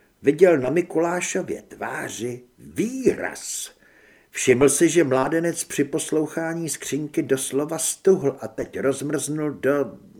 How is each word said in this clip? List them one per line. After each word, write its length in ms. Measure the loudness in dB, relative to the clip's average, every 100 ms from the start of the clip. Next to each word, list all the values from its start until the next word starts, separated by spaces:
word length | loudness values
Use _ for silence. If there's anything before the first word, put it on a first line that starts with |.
| _ _
Viděl 340 | 0 6 6 6
na 120 | 2
Mikulášově 920 | 0 0 0 0 -2 -4 -4 -6 -8
tváři 840 | -12 -10 -8 -8 -10 -8 -8 -8 -16 _
výraz. 1120 | -10 -4 -4 0 0 0 -4 -8 -10 -10 -12 -16 _ _ _ _ _
Všiml 400 | -2 2 6 6
si, 200 | 6 4
že 140 | 4
mládenec 600 | 2 2 2 0 -2 -4
při 200 | -6 -4
poslouchání 880 | -2 -2 -2 -2 -2 -4 -4 -4 -6
skřínky 540 | -8 -6 -6 -4 -4
doslova 540 | 0 -2 0 -4 -4 -4
stuhl 600 | -4 0 4 4 2 -4
a 80 | -8
teď 320 | -8 -8 -2
rozmrznul 720 | -2 -2 -4 -4 -4 -4 -4
do 400 | -2 0 0 -2 -6 -20